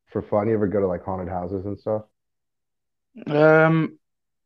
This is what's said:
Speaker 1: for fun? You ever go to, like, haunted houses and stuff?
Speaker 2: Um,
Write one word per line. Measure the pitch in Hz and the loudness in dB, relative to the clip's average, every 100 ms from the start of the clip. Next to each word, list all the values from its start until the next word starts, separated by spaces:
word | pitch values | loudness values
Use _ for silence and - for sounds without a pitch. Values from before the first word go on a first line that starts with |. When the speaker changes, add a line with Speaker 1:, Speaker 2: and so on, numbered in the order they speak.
| _ | _
Speaker 1:
for | 104 | -10
fun? | - 107 107 | -2 -2 0
You | 107 | 0
ever | 101 | 0
go | 101 | 0
to, | 95 | -2
like, | 87 - | -4 -6
haunted | 95 90 | -8 -8
houses | 90 90 98 98 | -8 -6 -8 -8
and | 98 | -8
stuff? | 110 107 - _ _ _ _ _ _ _ _ _ _ 226 - | -6 -6 -8 _ _ _ _ _ _ _ _ _ _ -16 -4
Speaker 2:
Um, | 147 156 156 160 160 156 - _ _ _ _ | 4 6 6 4 2 -2 -8 _ _ _ _